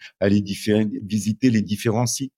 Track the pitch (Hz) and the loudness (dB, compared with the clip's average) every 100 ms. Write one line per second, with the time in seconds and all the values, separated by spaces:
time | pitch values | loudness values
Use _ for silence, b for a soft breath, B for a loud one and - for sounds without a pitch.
0 | B B 101 101 98 98 - 107 107 - | B B 2 2 0 -4 0 2 2 -4
1 | 104 107 98 107 131 113 92 101 120 110 | -4 -4 -2 0 2 2 0 -2 -2 0
2 | 123 - 135 | 0 -2 -8